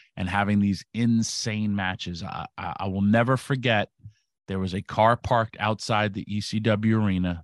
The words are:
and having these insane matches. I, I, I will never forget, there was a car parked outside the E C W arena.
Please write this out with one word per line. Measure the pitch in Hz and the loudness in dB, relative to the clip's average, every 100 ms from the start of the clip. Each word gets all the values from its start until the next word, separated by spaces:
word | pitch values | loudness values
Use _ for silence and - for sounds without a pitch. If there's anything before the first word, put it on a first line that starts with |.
| _ - | _ -6
and | 92 | -2
having | 101 101 104 | 0 2 2
these | 101 92 - | 2 0 -4
insane | 110 120 113 110 - 117 107 107 101 | 0 2 2 0 -4 -6 -4 -2 -2
matches. | 92 92 - 85 | -4 -6 -8 -10
I, | 92 - - - | -10 -10 -10 -10
I, | 90 - | -10 -6
I | 95 | -4
will | 95 | 0
never | 101 110 120 131 | 4 4 4 2
forget, | - 135 120 107 - _ - _ _ _ - | 0 -2 2 2 0 _ -20 _ _ _ -8
there | 95 | -4
was | 92 | -2
a | 92 | -4
car | - - 110 120 | -2 4 4 4
parked | - 120 110 - | 2 0 0 -2
outside | 107 107 - 110 107 | -2 -2 -2 0 0
the | 98 - | -2 -6
E | 104 | -6
C | - 110 | -4 -2
W | 110 104 110 110 | 2 2 2 2
arena. | 104 92 90 85 | 2 2 0 -4